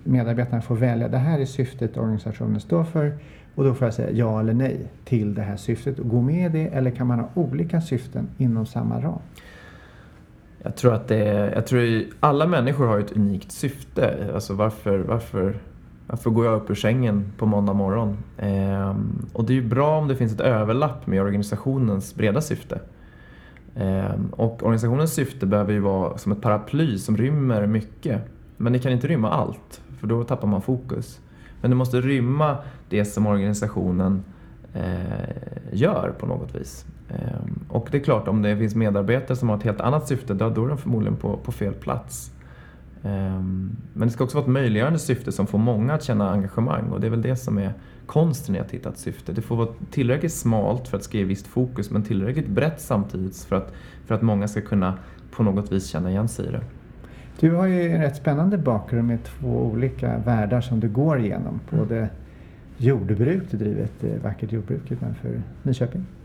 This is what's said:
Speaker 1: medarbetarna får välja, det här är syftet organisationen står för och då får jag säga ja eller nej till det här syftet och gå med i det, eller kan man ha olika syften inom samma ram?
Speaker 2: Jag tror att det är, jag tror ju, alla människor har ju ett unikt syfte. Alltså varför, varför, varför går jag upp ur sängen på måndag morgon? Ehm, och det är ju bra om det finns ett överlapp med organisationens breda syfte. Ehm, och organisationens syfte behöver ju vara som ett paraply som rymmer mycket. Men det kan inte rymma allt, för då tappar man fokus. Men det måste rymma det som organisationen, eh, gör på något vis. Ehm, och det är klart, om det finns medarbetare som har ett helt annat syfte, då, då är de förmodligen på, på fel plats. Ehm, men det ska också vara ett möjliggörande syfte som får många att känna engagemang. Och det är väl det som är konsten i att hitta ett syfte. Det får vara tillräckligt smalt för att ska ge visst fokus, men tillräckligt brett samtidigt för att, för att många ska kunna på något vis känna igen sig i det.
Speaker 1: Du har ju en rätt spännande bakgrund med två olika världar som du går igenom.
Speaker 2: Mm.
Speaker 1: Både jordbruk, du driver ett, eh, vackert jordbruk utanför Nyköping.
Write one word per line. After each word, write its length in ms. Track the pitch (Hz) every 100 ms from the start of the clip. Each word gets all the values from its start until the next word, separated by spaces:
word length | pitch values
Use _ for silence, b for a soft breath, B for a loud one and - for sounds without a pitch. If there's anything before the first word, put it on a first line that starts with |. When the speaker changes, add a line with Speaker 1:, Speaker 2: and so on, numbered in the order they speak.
Speaker 1:
medarbetarna 580 | - 127 117 117 123 117
får 140 | - 113
välja, 320 | 123 117 117
det 100 | 127
här 200 | 143 156
är 60 |
syftet 520 | 131 - 123 - 117 123
organisationen 640 | 113 110 113 110 113 107
står 240 | - 170
för 280 | 165 160 147 147 B B B
och 100 | -
då 100 | 135
får 120 | 120 120
jag 80 |
säga 160 | 113 -
ja 300 | 113 113 110
eller 140 | 110
nej 240 | 113 131 - - -
till 300 | - 120 104
det 80 | 101
här 140 | 101 98
syftet 420 | - 117 143 123
och 100 | 123
gå 120 | 120
med 320 | 127 165 180
i 40 | 160
det, 80 | 156
eller 220 | 143 127
kan 160 | 127 123
man 120 | 120
ha 100 | -
olika 460 | - 123 135 165 165
syften 480 | 165 127 - 123 - -
inom 280 | 127 113 110
samma 340 | 117 113 117
ram? 180 | 147 - - B B B B B B B B B - - - -
Speaker 2:
Jag 140 | - -
tror 180 | 123
att 140 | 110 -
det 80 | 110
är, 360 | 104 104 101
jag 120 | - -
tror 160 | 123
ju, 280 | 117 113 104 -
alla 260 | 151 143 165
människor 400 | 165 120 143 123
har 120 | 104
ju 60 |
ett 120 | 104 107
unikt 360 | 101 95 -
syfte. 760 | - 139 - - - - 69 -
Alltså 200 | 85 -
varför, 440 | 98 107 107 104 98
varför, 560 | 90 117 - 98 95 - - - - - -
varför 240 | 113 120
går 140 | 110 117
jag 80 | 110
upp 80 | 107
ur 40 |
sängen 580 | 104 107 123 120 104 98 -
på 80 | 107
måndag 260 | 104 101
morgon? 440 | 98 98 107 107 101 - -
Ehm, 880 | 101 98 98 98 98 101 104 - -
och 120 | -
det 80 | 110
är 20 |
ju 140 | 131 117
bra 300 | 120 147 156
om 100 | 151
det 80 | 127
finns 160 | 117
ett 80 | 104
överlapp 680 | - 110 107 123 151 151 -
med 160 | 95
organisationens 920 | 101 101 101 110 135 135 117 98 95
breda 260 | - 107 113
syfte. 400 | 156 - - - - B B B B B B B B 120
Ehm, 520 | 95 95 98 101 95
och 320 | - 113 -
organisationens 520 | 110 113 113 131 160
syfte 320 | 160 131 - 95
behöver 260 | 104 101
ju 80 | 104
vara 380 | 101 95 90 -
som 140 | 101
ett 80 | 101
paraply 560 | 113 104 - 143 160 98
som 180 | 104 107
rymmer 500 | 127 151 131 110 104
mycket. 540 | 110 110 - 170 107 - - - -
Men 120 | 117
det 60 | 123
kan 140 | 127
inte 140 | 123 143
rymma 240 | 156 107
allt, 500 | 147 - - - - - -
för 60 | 107
då 180 | 117
tappar 240 | 120 123 104
man 140 | 104
fokus. 580 | 113 127 127 - - - B B B B
Men 100 | 123
det 60 | 127
måste 240 | 123 127
rymma 560 | 131 135 120 143 151 139 B B -
det 160 | 104
som 220 | 104 - 104
organisationen, 960 | 101 98 104 107 - 92 90 95 98 95 B B B -
eh, 1000 | - 90 90 90 - - - - - -
gör 420 | 95 160 - - -
på 80 | -
något 280 | 85 82
vis. 320 | - - - - - -
Ehm, 520 | - - - - - -
och 200 | 120 113
det 80 | 147
är 40 |
klart, 260 | 143 113 104
om 140 | 107
det 140 | 104 104
finns 180 | 113
medarbetare 640 | 110 110 101 98 127 131 127
som 120 | 120
har 80 | 104
ett 60 |
helt 180 | 117 98
annat 280 | 117 151 123
syfte, 260 | 131 -
då, 160 | 98 113
då 140 | 107
är 40 | 120
de 100 | 147
förmodligen 380 | - 117 107 107
på, 200 | - 98
på 160 | -
fel 200 | 113 101
plats. 580 | - - - - - - - B B B B B -
Ehm, 760 | 101 98 95 92 95 95 95 117 -
men 160 | - 113
det 40 |
ska 120 | 120
också 120 | 127 147
vara 80 |
ett 60 | 131
möjliggörande 460 | 131 127 107 131 160
syfte 340 | - 123 -
som 140 | 98 98
får 120 | 104
många 360 | 117 110 120
att 80 | 151
känna 260 | - 110 101
engagemang. 540 | 101 98 - 117 - -
Och 100 | 95
det 60 | 110
är 40 |
väl 120 | 117
det 140 | 117 127
som 220 | - 104
är 140 | 95 - B B -
konsten 500 | 151 165 127 - 95
i 20 |
att 120 | -
hitta 180 | - -
ett 100 | -
syfte. 340 | - - -
Det 100 | 95
får 140 | - 117
vara 120 | 113 - -
tillräckligt 420 | - 120 135 165
smalt 560 | - 117 110 101 117 -
för 80 | 101
att 60 |
ska 140 | - 110
ge 60 |
visst 220 | 95 98 -
fokus, 440 | - 127 123 101
men 120 | 110
tillräckligt 460 | 104 101 98 131 139
brett 320 | 101 156 160
samtidigt 560 | - 110 98 92 92 -
för 200 | - 98
att, 160 | - B B B -
för 80 |
att 80 | 110
många 260 | 113 101 104
ska 120 | 107
kunna 340 | - 104 92 95 B B -
på 120 | -
något 300 | 107 98 101
vis 140 | 95 -
känna 240 | 78 90
igen 180 | 95 113
sig 180 | - -
i 40 |
det. 100 | - - - - - B B B -
Speaker 1:
Du 100 | 160
har 160 | 170 190
ju 240 | 180 170
en 100 | 165
rätt 140 | 147 -
spännande 420 | - 143 180 202
bakgrund 500 | 139 107 - 120 117
med 160 | 117
två 240 | - - 127
olika 720 | 120 123 113 131 123 120 117
världar 420 | 110 117 104 123
som 200 | 123 113
du 80 | 107
går 300 | 107 156 143
igenom. 420 | 107 92 - - -
Speaker 2:
Mm. 140 | 160
Speaker 1:
Både 240 | 107 113 110 - B B B B B -
jordbruk, 640 | 123 131 95 101 123 185 -
du 60 | 107
driver 260 | 104 104
ett, 220 | 104 -
eh, 180 | 110 104
vackert 300 | 110 101 107
jordbruk 380 | 113 98 135 -
utanför 520 | 123 120 113 120 117 - -
Nyköping. 440 | 139 123 123 180 185 -